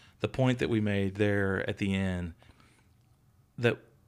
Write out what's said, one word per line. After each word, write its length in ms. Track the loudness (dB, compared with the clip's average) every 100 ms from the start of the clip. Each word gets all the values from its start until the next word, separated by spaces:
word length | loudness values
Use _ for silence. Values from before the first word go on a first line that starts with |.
| -20 -6
the 80 | -6
point 300 | 0 0 2
that 100 | 0
we 120 | 2
made 340 | 2 0 0
there 540 | 0 2 2 0 0 -2
at 80 | -2
the 160 | -2
end, 380 | 0 0 -2 -6 -10 -20 -20 -20 _ _ _ _ _ _ _ _ -2
that 220 | 0 0 -6 _